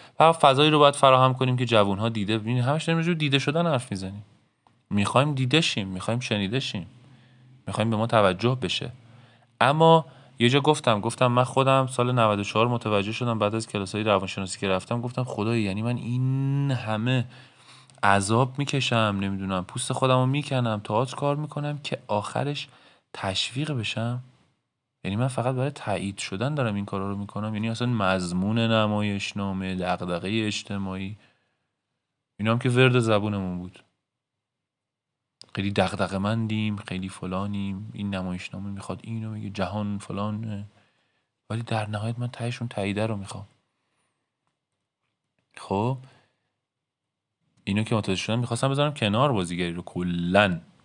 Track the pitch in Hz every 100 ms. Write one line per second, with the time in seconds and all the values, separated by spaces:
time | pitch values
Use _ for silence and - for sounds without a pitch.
0 | - - 156 165 143 135 151 151 143 143
1 | 139 131 131 127 131 123 123 113 101 98
2 | 113 113 98 110 107 127 123 156 160 165
3 | 165 170 147 135 135 151 175 139 - 95
4 | 95 98 104 _ _ _ _ _ - 101
5 | 101 139 147 139 127 147 165 - 95 92
6 | - 117 127 107 95 127 135 - 87 -
7 | - - _ _ - - - - 110 110
8 | 113 117 101 90 117 131 120 - 90 -
9 | - - - _ _ - 120 156 160 165
10 | 156 - - - 120 139 143 151 - 107
11 | 110 - 127 120 127 - 135 135 131 127
12 | 123 127 110 104 98 107 120 120 110 104
13 | 98 110 123 113 104 110 110 107 98 107
14 | 107 101 95 - 95 - 101 95 - 120
15 | 120 123 127 - 104 117 104 98 113 123
16 | 110 123 127 135 135 139 139 127 107 110
17 | 117 131 123 - - _ - - - _
18 | 101 98 98 113 131 131 143 139 127 117
19 | 110 98 98 98 98 95 90 123 - 131
20 | 131 127 127 139 143 131 120 107 - 107
21 | 131 - 143 143 151 147 147 147 - -
22 | - 104 101 - 135 143 - - - _
23 | _ - 101 95 - 120 156 135 104 -
24 | 113 123 - _ _ _ _ _ _ _
25 | 92 101 131 127 120 131 135 143 - 95
26 | 98 95 - 95 127 151 120 101 98 98
27 | 98 101 101 - 107 107 113 110 123 117
28 | 95 95 90 90 98 113 113 113 107 104
29 | 104 101 - 101 98 95 95 92 90 90
30 | 90 87 90 113 107 104 - 101 98 95
31 | 98 107 _ _ _ _ _ _ _ _
32 | _ _ _ - 107 117 127 123 131 127
33 | 113 107 107 101 95 90 90 - _ _
34 | _ _ _ _ _ _ _ _ _ _
35 | _ _ _ _ - - 98 98 92 95
36 | 92 95 101 113 110 107 107 101 - 92
37 | 95 - 92 92 101 101 98 95 107 -
38 | 101 98 92 90 - 95 101 98 - 92
39 | - 113 110 107 107 101 90 104 104 101
40 | - 98 104 104 110 101 104 _ _ _
41 | _ _ _ _ - 113 113 113 104 104
42 | 113 117 123 - 117 120 117 - 101 101
43 | 110 107 95 - 101 _ _ _ _ _
44 | _ _ _ _ _ _ _ _ _ _
45 | _ _ _ _ _ - - 98 113 131
46 | 131 _ _ _ _ _ _ _ _ _
47 | _ _ _ _ _ _ - 101 110 113
48 | 101 92 - 113 117 117 135 139 147 143
49 | 107 104 143 110 87 87 87 85 87 90
50 | 90 87 85 95 104 85 - _